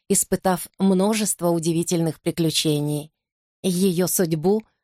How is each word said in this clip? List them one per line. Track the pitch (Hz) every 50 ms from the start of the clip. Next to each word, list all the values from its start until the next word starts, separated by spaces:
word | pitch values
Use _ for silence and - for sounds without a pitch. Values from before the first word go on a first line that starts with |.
| _ -
испытав | 196 - - - 190 185 - 190 180 165 - - _ -
множество | 190 196 190 185 190 208 226 214 214 190 - - 170 175
удивительных | 170 170 156 170 160 165 170 - 180 170 165 160 - -
приключений. | - 170 - - 165 160 - - - 156 147 147 147 147 147 147 151 - _ _ _ _ _ _ _ _ _ _
Ее | - 190 175 180 196 196 170 170 185 160
судьбу | - - 185 160 165 156 147 185 208 220 - _ _ _